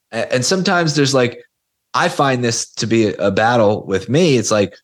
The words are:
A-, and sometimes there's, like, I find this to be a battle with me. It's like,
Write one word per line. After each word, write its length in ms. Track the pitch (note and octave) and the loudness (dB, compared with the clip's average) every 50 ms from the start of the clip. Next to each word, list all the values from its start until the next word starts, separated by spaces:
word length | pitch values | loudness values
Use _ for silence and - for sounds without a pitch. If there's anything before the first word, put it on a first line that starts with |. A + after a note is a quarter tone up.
| _ - | _ -12
A-, 220 | A2+ A#2 - - - | -8 -8 -6 -2 -2
and 100 | B2+ B2+ | -2 -2
sometimes 520 | - F#3+ F#3+ F3+ G3+ F#3 F3 E3+ D#3 C#3+ | 0 -2 -2 0 0 0 0 0 0 0
there's, 180 | D3 C#3 B2+ C3+ | 0 0 2 2
like, 300 | C3 B2 A#2+ - - - _ _ _ _ _ _ _ _ _ - | 2 0 0 -2 -8 -20 _ _ _ _ _ _ _ _ _ -2
I 160 | B2+ D#3 F3+ | -2 -2 0
find 340 | F3 - C#3+ C3+ C3 B2 A#2+ | 0 0 -2 0 0 -2 -2
this 240 | A#2 A2+ - - - - | -2 -2 -4 -6 -8 -8
to 140 | - A2+ | -8 -4
be 260 | G#2+ A#2+ A#2 A2 G2+ - | 0 0 2 2 0 0
a 180 | - F#2 G2+ | 0 -2 0
battle 540 | F#2+ G#2+ G#2+ A#2 B2 A#2+ G#2+ G2+ G#2 - - | 0 2 2 2 2 2 2 2 0 -2 -4
with 240 | F#2+ F#2+ F#2 - - | -4 -4 -4 -2 0
me. 280 | B2 D#3+ F#3 D#3+ C3 | 0 2 2 4 2
It's 140 | A#2 G#2 - | 2 0 0
like, 240 | A2 G#2 G2+ F2+ - - | 0 0 0 -2 -4 -12